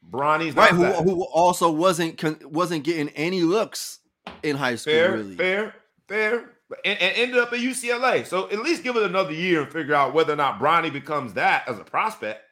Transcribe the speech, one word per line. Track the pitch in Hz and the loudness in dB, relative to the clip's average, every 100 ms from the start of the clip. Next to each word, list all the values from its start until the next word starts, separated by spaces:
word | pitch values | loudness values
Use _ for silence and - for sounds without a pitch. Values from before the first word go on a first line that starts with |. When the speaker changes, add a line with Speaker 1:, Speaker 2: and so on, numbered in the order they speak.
Speaker 1:
Bronny's | 82 110 143 156 165 | _ -2 0 2 0
Speaker 2:
Right, | 143 220 | 6 6
Speaker 1:
not | 180 | 6
Speaker 2:
who, | |
Speaker 1:
that. | 170 170 | 2 2
Speaker 2:
who | 170 175 | 0 0
also | 185 156 175 180 170 | 0 4 4 4 2
wasn't | 156 185 170 165 156 | 4 2 2 -2 -2
con-, | 160 156 | -4 -4
wasn't | 143 143 175 170 | -6 -2 -2 -2
getting | 143 165 147 | -2 -2 -4
any | - 160 185 | -4 -4 0
looks | 165 208 135 - - - _ _ - - | 2 0 -2 -8 -12 -14 _ _ -20 -8
in | 156 139 | -4 -2
high | 131 117 | -2 -2
school, | 147 | 0
Speaker 1:
Fair, | 156 175 | 4 4
Speaker 2:
really. | 190 214 - | 0 -6 -4
Speaker 1:
fair, | 180 196 214 - _ _ _ | -2 -2 -4 -10 _ _ _
fair. | 202 214 233 - _ _ - | -2 0 -2 -6 _ _ -8
And, | 180 202 | -4 0
and | 180 185 | 0 0
ended | 247 247 | 0 0
up | 240 | 0
at | 240 | -2
U | 240 | -4
C | 254 240 | -4 -4
L | 240 | 0
A. | 254 180 | 2 0
So | 117 180 - | -2 -4 -4
at | 208 | -4
least | 262 330 | -2 -2
give | 254 240 | -2 0
it | |
another | 202 185 175 | 0 0 -2
year | 156 185 165 | -2 0 0
and | 135 | 0
figure | 165 139 | -6 0
out | 147 135 | 2 4
whether | 147 156 | 2 2
or | 151 | 2
not | 139 101 | 0 2
Bronny | 135 170 165 | 2 2 0
becomes | 139 139 151 127 | -6 -6 -6 -4
that | 98 180 165 - | 0 2 2 -2
as | 107 | -10
a | |
prospect. | - 143 208 214 107 107 _ | -6 -4 -4 -4 -10 -10 _